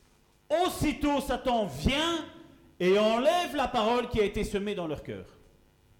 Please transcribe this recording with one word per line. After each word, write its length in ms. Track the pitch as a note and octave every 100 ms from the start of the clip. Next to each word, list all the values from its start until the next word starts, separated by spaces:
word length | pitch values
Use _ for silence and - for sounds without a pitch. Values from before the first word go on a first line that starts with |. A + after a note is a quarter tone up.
| _ _ _ _ _
Aussitôt 760 | D#4+ F4+ - D4+ - D4 C#4+
Satan 440 | C4+ B3 C4 A#3 G3
vient 600 | C3 E3+ C#4 E4 E4 D4+ - - - - _
et 180 | F3+ G3+
enlève 580 | G#3+ A#3 C#4+ F4 F4 C#4
la 120 | B3
parole 420 | A#3+ G#3+ B3 A#3+
qui 100 | A3+
a 40 |
été 200 | G3+ G#3+
semée 300 | G3+ G3+ G3+
dans 140 | F#3+ E3
leur 160 | C#3+
cœur. 220 | - G2+ F2+ - - _ _ _ _